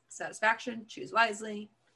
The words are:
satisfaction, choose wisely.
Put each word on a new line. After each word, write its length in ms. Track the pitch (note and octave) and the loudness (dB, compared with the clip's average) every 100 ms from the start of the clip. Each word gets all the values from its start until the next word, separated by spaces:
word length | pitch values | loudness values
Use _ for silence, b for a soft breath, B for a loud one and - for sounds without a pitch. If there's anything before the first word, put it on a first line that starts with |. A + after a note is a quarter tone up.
| _ | _
satisfaction, 760 | - D#3+ - A3 A3+ - A3+ G#3 | -8 -8 2 2 2 -2 -8 -10
choose 240 | - - | -10 0
wisely. 580 | A3 A3+ G#3 A3 G#3 G#3+ _ _ | 4 4 2 -6 -6 -10 _ _